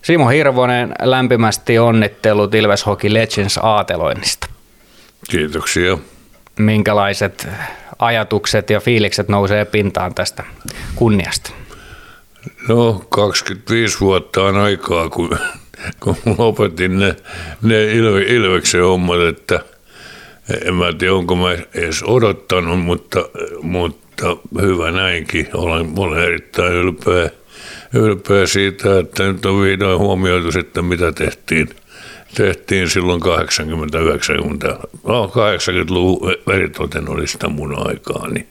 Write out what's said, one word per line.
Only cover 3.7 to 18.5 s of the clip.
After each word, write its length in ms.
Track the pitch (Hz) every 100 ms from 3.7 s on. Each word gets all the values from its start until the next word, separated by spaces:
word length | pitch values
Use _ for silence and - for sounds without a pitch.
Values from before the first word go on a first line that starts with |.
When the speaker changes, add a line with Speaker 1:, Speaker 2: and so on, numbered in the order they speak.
| 104 95 87 80 - - - - - _ _ _ - - _ -
Speaker 2:
Kiitoksia. 680 | 87 76 78 - - 90 90 - - - - - -
Speaker 1:
Minkälaiset 880 | 107 107 104 104 98 98 101 - - 104 - - - -
ajatukset 720 | 117 117 107 104 - 110 95
ja 100 | 107
fiilikset 500 | 123 117 101 - 101
nousee 360 | 101 98 104 104
pintaan 500 | 107 101 - 90 -
tästä 280 | 90 - - - - - - -
kunniasta? 560 | 117 104 87 - - - - - - - - - _ _ - - -
Speaker 2:
No, 380 | 117 117 101 -
kaksikymmentäviisi 880 | - 104 - - 95 - 113 110 -
vuotta 440 | 98 95 - -
on 140 | 98 98
aikaa, 520 | 104 95 - 85 82
kun, 280 | 85 85 - - - - - - -
kun 180 | - - - 101
lopetin 640 | 107 104 101 82 92 92
ne, 160 | 98 82 - - - -
ne 320 | 113 110 107
Ilve-, 400 | 110 113 98 98
Ilveksen 500 | 120 98